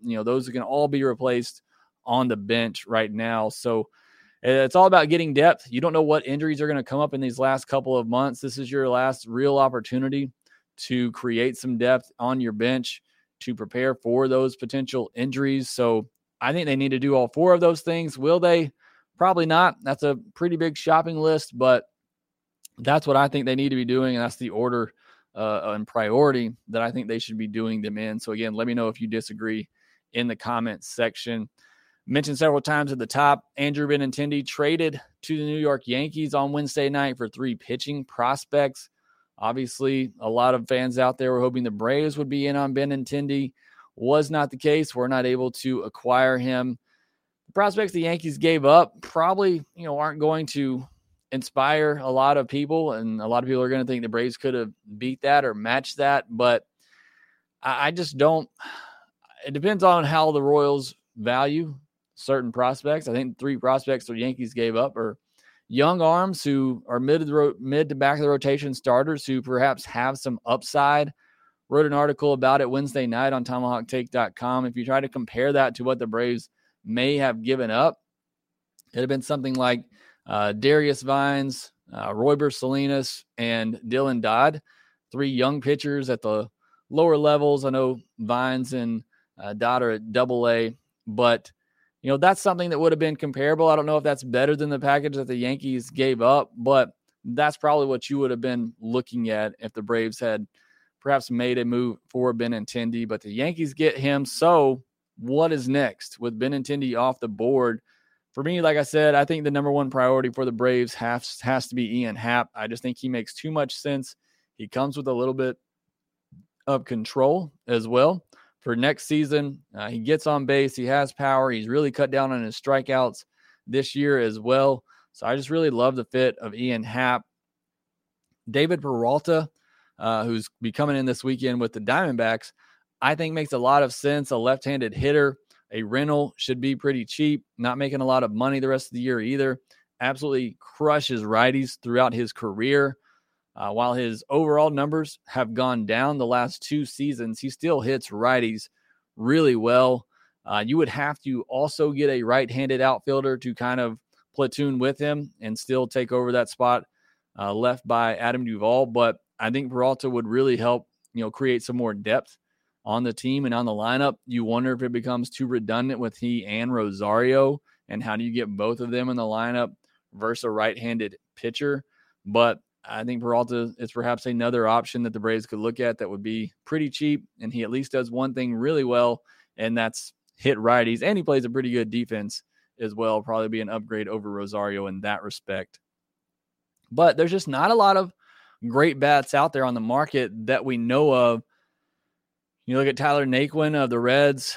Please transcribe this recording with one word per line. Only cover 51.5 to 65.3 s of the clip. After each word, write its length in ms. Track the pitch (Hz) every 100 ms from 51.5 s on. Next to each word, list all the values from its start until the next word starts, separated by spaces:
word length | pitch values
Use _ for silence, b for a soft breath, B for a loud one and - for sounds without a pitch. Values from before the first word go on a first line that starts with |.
| - 135 156 151 147
a 120 | 131
lot 260 | 131 135 143
of 120 | 123
people, 440 | 139 143 160 156
and 280 | 113 113 110
a 60 | 110
lot 180 | 120
of 40 | 123
people 140 | 131
are 60 | 127
gonna 160 | 131
think 180 | 127 123
the 60 | 117
Braves 280 | 117 123 117
could 180 | 135
have 160 | 127 110 - 107 104
beat 220 | 127 131
that 220 | 139 143
or 100 | 135
matched 440 | 107 110 131 135 -
that, 260 | 139 139 -
but 360 | 113 123 147 _ _ b b b b b b b _
I, 260 | 135 127 143
I 20 |
just 260 | 170 156 139
don't. 320 | 147 160 - _ B B B B B _ _ _ 143
It 60 |
depends 320 | 143 180 202
on 200 | 185 175
how 280 | 147 160 156
the 100 | 147
Royals 520 | 139 147 143 143 131 - _ 117
value 580 | 110 127 143 151 160 139 _ _ _
certain 380 | - - 135 123
prospects. 560 | 123 123 139 143 156 143
I 40 |
think 260 | 120 131 -
three 180 | 139 131
prospects 500 | 127 135 135 131 -
the 80 |
Yankees 400 | 117 123 127 117
gave 220 | 117 117 113
up 200 | 135 -
are 220 | 110 - _